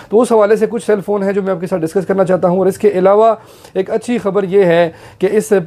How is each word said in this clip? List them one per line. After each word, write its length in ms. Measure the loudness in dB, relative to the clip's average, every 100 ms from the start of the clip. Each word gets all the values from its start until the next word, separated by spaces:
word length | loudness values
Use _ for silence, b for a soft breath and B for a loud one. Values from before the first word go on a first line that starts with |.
| B
तो 60 | 0
उस 140 | 2
हवाले 260 | 2 2 2
से 100 | -2
कुछ 160 | -4
cell 180 | -4 -4
phone 220 | -2 -4
है 100 | -2
जो 80 | -4
मैं 120 | -4
आपके 140 | -4 -4
साथ 120 | -4
discuss 260 | -4 -4 -2
करना 180 | 0
चाहता 240 | 0 0 0
हूँ। 120 | 0
और 80 | 0
इसके 240 | 0 0
अलावा 460 | 2 2 4 4 0 B B B -6
एक 120 | -4
अच्छी 280 | -4 -4 -4
खबर 260 | -2 -2 0
ये 180 | 2 4
है 280 | 4 0 -4 B B
कि 60 | -2
इस, 260 | -2 0 0